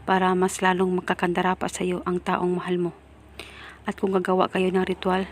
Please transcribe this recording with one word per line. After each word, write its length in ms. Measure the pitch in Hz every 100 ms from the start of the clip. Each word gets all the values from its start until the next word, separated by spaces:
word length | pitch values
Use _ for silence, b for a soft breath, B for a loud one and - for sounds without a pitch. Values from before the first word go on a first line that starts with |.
para 240 | - 190 185 185
mas 240 | 190 -
lalong 400 | 185 180 185 180
magkakandara 560 | - 190 180 175 185 185
pa 80 |
sa 240 | - - 180
iyo 160 | 180
ang 160 | 180 180
taong 400 | 185 180 180 180
mahal 160 | 175 180
mo. 140 | 170 - - - - B B B B B -
At 80 | -
kung 160 | 196
gagawa 400 | 190 180 185 196
kayo 160 | 185 185
ng 160 | 185
ritual, 400 | 185 185 190 185 185